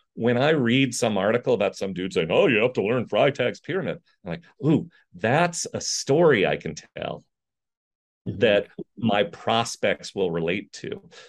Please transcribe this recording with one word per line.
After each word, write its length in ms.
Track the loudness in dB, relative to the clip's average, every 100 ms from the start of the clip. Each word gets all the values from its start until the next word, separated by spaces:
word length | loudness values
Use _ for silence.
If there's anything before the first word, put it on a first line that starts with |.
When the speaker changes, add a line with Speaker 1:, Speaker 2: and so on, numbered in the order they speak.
| _
Speaker 1:
when 240 | -4 0 2
I 140 | 2
read 420 | 2 2 2 2
some 240 | 0 -2 0
article 380 | 2 0 0 0
about 200 | 0 -2
some 180 | -8
dude 200 | -4 -4
saying, 160 | -2 0
"Oh, 160 | 2 4
you 160 | 4
have 120 | 2
to 100 | 0
learn 240 | 0 -2 0
Freytag's 520 | 2 2 2 -4 -4
pyramid," 380 | -6 -6 -4 -8 _ _
I'm 60 | -10
like, 140 | -10 -12 -6
"Ooh, 240 | 0 0 0 _ _ -6
that's 500 | 0 2 2 -2 -8
a 80 | -8
story 640 | -6 -6 0 4 4 4 2
I 120 | 0
can 180 | -6 -12
tell 500 | -14 -10 -8 -8 _ _ _ _ _ _ _ _ _ _ -10
Speaker 2:
Mm-hmm. 140 | 0
Speaker 1:
that 280 | 4 4 0 -12 -16 -4
my 280 | 0 2
prospects 920 | 0 -2 -2 0 0 -2 -2 -2 -6 -4
will 160 | -2
relate 400 | -2 -2 -4 -6
to." 380 | -14 -12 -12 -14 -20